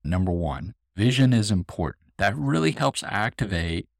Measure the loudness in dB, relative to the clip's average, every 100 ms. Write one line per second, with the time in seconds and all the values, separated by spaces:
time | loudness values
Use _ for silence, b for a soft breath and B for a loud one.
0 | -4 0 0 0 -2 -4 -10 -14 _ 0
1 | 2 4 4 4 2 0 -2 -6 -6 -8
2 | _ -2 0 0 -2 0 0 0 -2 -2
3 | -4 -2 -2 -2 -2 -2 -2 -4 -8 _